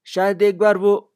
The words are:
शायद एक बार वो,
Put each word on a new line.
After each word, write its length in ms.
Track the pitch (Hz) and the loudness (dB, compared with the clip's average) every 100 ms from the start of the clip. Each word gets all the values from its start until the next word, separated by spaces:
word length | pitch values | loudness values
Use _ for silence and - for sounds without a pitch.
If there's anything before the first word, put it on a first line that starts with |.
शायद 380 | - 185 196 185 | -10 -4 -2 0
एक 160 | 208 180 | 0 2
बार 180 | 214 190 | 0 2
वो, 360 | 202 202 - | 0 -2 -4